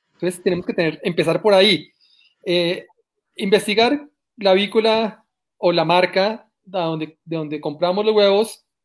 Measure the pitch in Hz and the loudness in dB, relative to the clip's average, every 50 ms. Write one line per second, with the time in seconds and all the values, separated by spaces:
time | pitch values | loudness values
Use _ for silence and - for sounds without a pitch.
0 | _ _ _ - 170 180 185 - - 196 175 175 - - - - 165 156 156 - | _ _ _ -8 -6 -6 -6 -4 -4 -4 -4 -4 -6 -6 -4 -2 -2 -2 -2 -4
1 | - 190 165 185 170 165 160 175 - 214 196 190 196 208 185 156 - - _ _ | -6 -6 -2 -2 0 0 0 0 2 4 4 6 4 4 2 0 -4 -10 _ _
2 | _ _ _ _ _ _ _ _ - 190 175 175 170 170 190 - - - _ _ | _ _ _ _ _ _ _ _ -6 -4 -2 0 0 -2 -4 -6 -10 -18 _ _
3 | _ _ _ _ _ _ _ - 226 196 208 190 - 220 202 214 233 247 294 294 | _ _ _ _ _ _ _ -6 -2 0 0 0 0 0 0 2 2 2 0 -2
4 | - - _ _ _ _ _ - 202 190 190 196 202 202 - 220 214 226 220 226 | -6 -12 _ _ _ _ _ -2 2 2 2 2 2 0 0 0 2 2 2 0
5 | 226 208 - _ _ _ _ _ _ _ _ - - 175 170 175 160 160 175 180 | -2 -4 -6 _ _ _ _ _ _ _ _ -2 0 0 2 2 2 2 2 2
6 | 180 175 - 190 190 214 220 - _ _ _ _ _ 185 185 185 165 165 160 156 | 2 2 0 0 0 0 -2 -8 _ _ _ _ _ -10 -6 -4 -4 -4 -4 -6
7 | 156 151 - _ _ 165 165 165 156 147 151 147 - 151 147 147 175 175 185 202 | -8 -10 -12 _ _ -8 -8 -8 -6 -8 -8 -8 -8 -8 -6 -4 -2 -2 0 0
8 | 214 220 214 208 202 196 196 202 226 220 - - _ _ _ _ | 0 2 2 4 4 4 4 2 0 -2 -6 -16 _ _ _ _